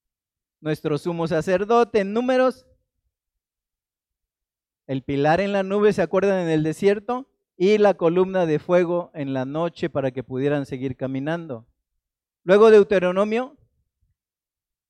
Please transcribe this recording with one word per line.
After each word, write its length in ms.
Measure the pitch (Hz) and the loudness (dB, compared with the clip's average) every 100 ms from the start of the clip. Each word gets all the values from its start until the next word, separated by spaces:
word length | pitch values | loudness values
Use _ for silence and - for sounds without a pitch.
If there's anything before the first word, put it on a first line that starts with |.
| _ _ _ _ _ _ | _ _ _ _ _ _
nuestro 380 | 156 151 160 147 | -8 -6 -4 -4
sumo 280 | 175 170 165 | -4 -4 -2
sacerdote. 720 | 165 175 180 202 233 233 220 | -2 0 0 2 2 2 0
En 120 | 196 | -2
Números, 540 | 220 247 254 262 247 _ _ _ _ _ _ _ _ _ _ _ _ _ _ _ _ _ _ _ _ _ _ - | -2 0 0 0 -2 _ _ _ _ _ _ _ _ _ _ _ _ _ _ _ _ _ _ _ _ _ _ -10
el 160 | 135 | -8
pilar 380 | - 139 147 170 | -4 -2 0 0
en 120 | 202 | 0
la 100 | 202 | -4
nube, 300 | 190 208 208 | -2 0 0
¿se 100 | 202 | 0
acuerdan? 380 | 165 190 196 190 | -2 0 0 0
En 80 | 170 | 0
el 140 | 160 | -2
desierto. 680 | 156 156 196 202 220 247 269 _ _ - | -2 -2 0 0 -4 -8 -10 _ _ -2
Y 220 | 185 208 | 2 4
la 160 | 208 | 4
columna 520 | 185 165 180 185 185 170 | 2 0 2 0 0 0
de 120 | 151 | -2
fuego 540 | - 175 170 175 175 | 0 0 0 -2 -6
en 180 | 160 139 | -10 -6
la 120 | 135 | -6
noche 440 | 131 151 170 - 165 | -6 -6 -6 -6 -8
para 220 | 151 135 | -4 -4
que 140 | 131 | -6
pudieran 420 | 123 131 143 147 135 | -10 -4 -2 -4 -6
seguir 300 | 131 131 123 | -8 -8 -8
caminando. 680 | 131 135 143 170 165 117 113 _ _ _ _ _ _ _ | -8 -6 -6 -8 -8 -16 -18 _ _ _ _ _ _ _
Luego 280 | 170 202 220 | 2 6 8
Deuteronomio, 840 | 214 196 196 180 190 214 226 262 _ _ _ _ _ _ _ _ _ _ _ _ _ _ | 8 6 2 0 0 -2 -2 -6 _ _ _ _ _ _ _ _ _ _ _ _ _ _